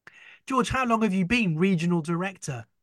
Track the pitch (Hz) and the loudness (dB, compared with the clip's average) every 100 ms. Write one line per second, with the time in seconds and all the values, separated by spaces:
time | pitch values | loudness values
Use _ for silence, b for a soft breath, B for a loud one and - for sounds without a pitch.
0 | - B B B - 262 - 262 247 226 | -20 B B B -4 -2 0 0 2 2
1 | 220 190 175 240 196 156 196 175 175 170 | 2 2 0 2 2 2 2 2 2 0
2 | 156 170 190 190 - 120 - _ | 0 -4 -4 -8 -10 -10 -12 _